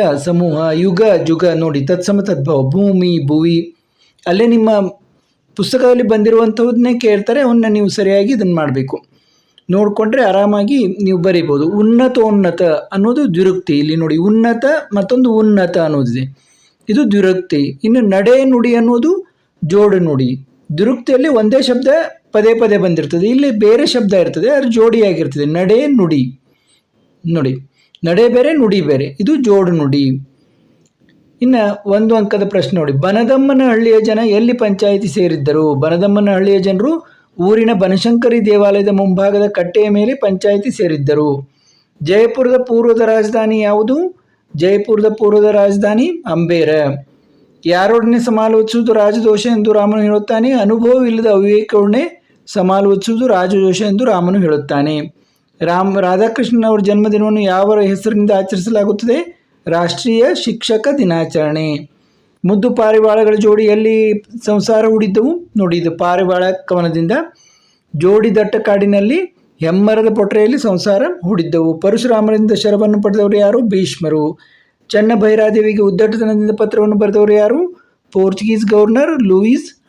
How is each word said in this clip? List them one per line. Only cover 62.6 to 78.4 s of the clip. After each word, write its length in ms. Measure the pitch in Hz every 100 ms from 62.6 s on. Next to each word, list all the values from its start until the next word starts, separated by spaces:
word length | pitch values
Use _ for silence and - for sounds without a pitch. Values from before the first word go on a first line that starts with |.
| 240
ಪಾರಿವಾಳಗಳ 600 | 247 220 220 214 214 214 214
ಜೋಡಿ 260 | 214 214
ಎಲ್ಲಿ 580 | 214 208 220 220 214 208 - 233
ಸಂಸಾರ 420 | - 208 202 220 220
ಹೂಡಿದ್ದವು? 640 | 220 208 202 254 339 - 214
ನೋಡಿ, 220 | 180 170
ಇದು 180 | 165 165
ಪಾರಿವಾಳ 480 | 175 180 185 180 185
ಕವನದಿಂದ. 640 | 185 - 180 170 160 165 269 330 _ _ _ _ _ _ 143
ಜೋಡಿ 400 | 180 208 226 202
ದಟ್ಟ 200 | 196 214
ಕಾಡಿನಲ್ಲಿ 800 | 214 202 202 202 202 330 359 _ _ -
ಹೆಮ್ಮರದ 540 | 160 185 208 220 220
ಪೊಟರೆಯಲ್ಲಿ 440 | 208 202 214 214 269
ಸಂಸಾರ 440 | 220 180 208 202 302 349
ಹೂಡಿದ್ದವು. 540 | 175 196 165 165 165 165
ಪರಶುರಾಮರಿಂದ 720 | 196 226 240 220 214 214 214
ಶರವನ್ನು 500 | 202 214 202 214 208
ಪಡೆದವರು 340 | 208 208 202 202
ಯಾರು? 240 | 202 240
ಭೀಷ್ಮರು. 760 | 233 185 165 - 160 156 151 160 _ _ _ _ -
ಚನ್ನ 240 | 208 220
ಭೈರಾದೇವಿಗೆ 680 | 233 214 220 214 214 214 214
ಉದ್ದಟತನದಿಂದ 680 | 202 185 214 226 220 214 214 220
ಪತ್ರವನ್ನು 380 | 214 220 214 208
ಬರೆದವರು 360 | 208 208 208
ಯಾರು? 400 | 208 208 285 359 - _ _ _
ಪೋರ್ಚುಗೀಸ್ 540 | 190 190 196